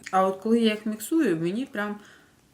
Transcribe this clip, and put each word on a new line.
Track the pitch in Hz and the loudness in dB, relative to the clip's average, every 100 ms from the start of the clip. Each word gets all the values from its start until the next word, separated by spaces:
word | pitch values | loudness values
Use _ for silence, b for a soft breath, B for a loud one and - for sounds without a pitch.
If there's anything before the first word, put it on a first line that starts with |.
| - | -2
А | 190 190 | 0 2
от | 190 | 0
коли | 220 233 | 2 4
я | 220 | 4
їх | 214 220 | 0 -4
міксую, | 214 - 330 240 160 | -8 -2 2 2 0
мені | 170 220 269 | -2 -4 -6
прям | 208 208 208 B B B B _ | -6 -6 -8 B B B B _